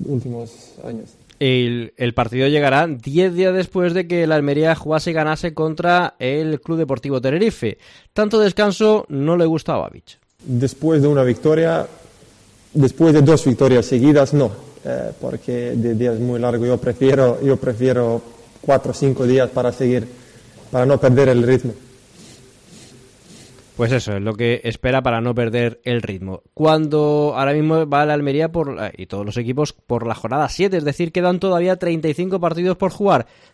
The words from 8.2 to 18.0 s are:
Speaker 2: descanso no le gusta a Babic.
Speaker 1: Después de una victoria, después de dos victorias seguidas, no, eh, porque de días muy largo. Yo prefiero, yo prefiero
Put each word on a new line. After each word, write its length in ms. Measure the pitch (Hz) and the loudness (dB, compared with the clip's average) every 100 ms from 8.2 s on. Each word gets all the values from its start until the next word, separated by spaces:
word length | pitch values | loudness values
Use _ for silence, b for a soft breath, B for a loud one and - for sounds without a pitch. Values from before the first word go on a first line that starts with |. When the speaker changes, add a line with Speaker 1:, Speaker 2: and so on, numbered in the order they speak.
| 214 220 | 0 2
Speaker 2:
descanso 680 | 208 180 208 180 214 214 - | 2 2 0 2 2 2 0
no 280 | 139 147 175 | -4 0 2
le 80 | |
gusta 300 | 165 160 - | 2 0 -2
a 40 | 123 | -4
Babic. 400 | 57 - - - _ _ | -4 -12 -20 -20 _ _
Speaker 1:
Después 640 | - 123 131 - 156 160 | -4 -2 -2 -2 2 4
de 60 | 143 | 4
una 160 | 143 | 4
victoria, 600 | 127 120 151 156 165 165 - - - _ - _ _ _ _ | 2 2 2 2 2 -2 -6 -14 -20 _ -20 _ _ _ _
después 400 | 151 131 - 165 | 2 2 4 6
de 80 | 151 | 6
dos 240 | 143 151 | 6 6
victorias 400 | 139 117 135 123 | 4 2 4 4
seguidas, 480 | 113 127 139 143 135 | 2 2 6 6 4
no, 200 | 147 120 101 - - | 2 0 -4 -16 -16
eh, 260 | 131 123 113 - | -8 -8 -8 -8
porque 520 | 127 - - 123 120 | -10 -8 -6 -6 -4
de 200 | 123 117 | -4 -2
días 240 | 113 123 113 | 0 0 0
muy 180 | 123 120 | -2 -2
largo. 260 | 123 120 | -2 0
Yo 140 | 120 120 | 0 0
prefiero, 640 | 127 120 135 139 127 113 | -2 2 2 4 4 2
yo 140 | 139 131 | 0 0
prefiero 640 | 127 113 127 123 | -2 0 0 2